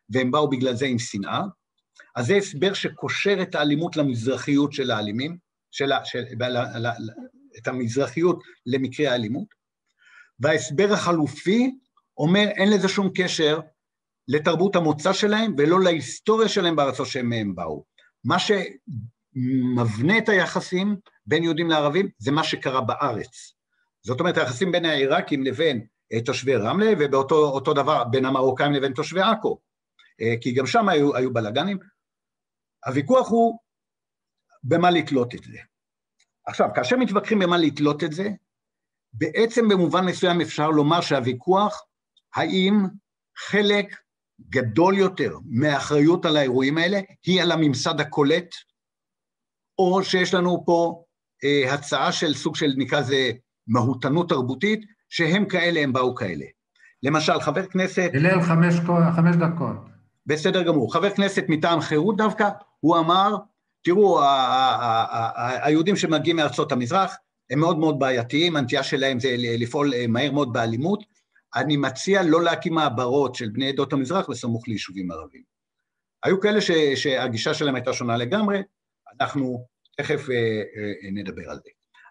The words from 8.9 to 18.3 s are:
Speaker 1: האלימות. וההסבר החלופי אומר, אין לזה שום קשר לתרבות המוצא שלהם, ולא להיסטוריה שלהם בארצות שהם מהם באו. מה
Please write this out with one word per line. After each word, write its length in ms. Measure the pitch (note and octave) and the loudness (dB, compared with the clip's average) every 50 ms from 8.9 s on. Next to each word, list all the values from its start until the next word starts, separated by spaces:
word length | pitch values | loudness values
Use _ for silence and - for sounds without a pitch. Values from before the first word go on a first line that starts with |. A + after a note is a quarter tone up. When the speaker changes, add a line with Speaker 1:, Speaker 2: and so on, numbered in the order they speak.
| - - D3 | -2 -2 -2
Speaker 1:
האלימות. 400 | C3+ B2 B2 A2 G#2 B2+ E3+ G#3+ - _ _ _ _ _ _ _ _ _ _ _ _ - - - _ _ - | 0 0 -2 -2 -4 -6 -6 -8 -12 _ _ _ _ _ _ _ _ _ _ _ _ -20 -20 -20 _ _ -2
וההסבר 520 | B2+ D#3 D#3+ D#3 - - C#3+ C3+ G3+ G3+ | 0 0 0 0 -2 -2 0 0 2 2
החלופי 840 | G#3 - - F3 E3+ D#3+ D3 A#2+ - - - F3+ G#3+ A#3+ C4 C4 - - _ _ _ _ _ _ _ - | 2 0 0 0 0 0 0 -2 -4 -4 0 2 2 2 2 0 -2 -6 _ _ _ _ _ _ _ -2
אומר, 300 | D3 E3 F#3+ G#3 G#3 G3 | 0 2 4 4 4 2
אין 220 | - - G3 G#3 | 2 2 4 4
לזה 180 | G#3+ F#3 F#3 F#3+ | 4 4 2 0
שום 220 | - G3+ G3 F3+ - | 0 0 -2 0 0
קשר 460 | F#3 F3+ E3+ - E3+ D#3 D3 D#3 D#3+ D#3 - _ _ _ _ _ _ _ _ _ _ _ B2+ | -2 -2 -2 0 0 2 2 2 0 -4 -10 _ _ _ _ _ _ _ _ _ _ _ -2
לתרבות 480 | C#3 D3+ D3 F3+ E3 D#3+ F#3+ G3+ F#3+ | -2 0 2 0 2 2 2 2 2
המוצא 360 | F3 E3 D3+ D3+ D3+ - F#3+ | 2 2 2 0 0 0 0
שלהם, 420 | F#3+ - G#3+ G3+ G#3 G#3+ A3+ G#3+ D3 C#3 | 0 2 0 0 2 0 0 0 2 2
ולא 220 | D3 D#3 F3+ F#3+ | 4 4 4 4
להיסטוריה 680 | F#3 F3 E3 D3 A#2 - - - - G#3 A3 A3 A3 G#3 | 4 4 2 0 -4 -8 -12 -2 0 2 4 4 2 2
שלהם 280 | - G3+ F3 E3+ D#3+ | 2 0 0 2 2
בארצות 300 | C#3+ C#3 C3+ B2 D3 C3 | 2 0 0 0 -4 -6
שהם 220 | A2+ - B2+ A#2+ A#2 | -6 -4 -4 -2 -2
מהם 260 | A#2+ A2 G#2 G2 F2+ | -2 -2 -2 -4 -4
באו. 300 | F2+ E2+ D#2+ D2+ D2 - _ _ _ _ _ _ _ - | -6 -6 -8 -8 -10 -12 _ _ _ _ _ _ _ -2
מה 120 | B2+ | 0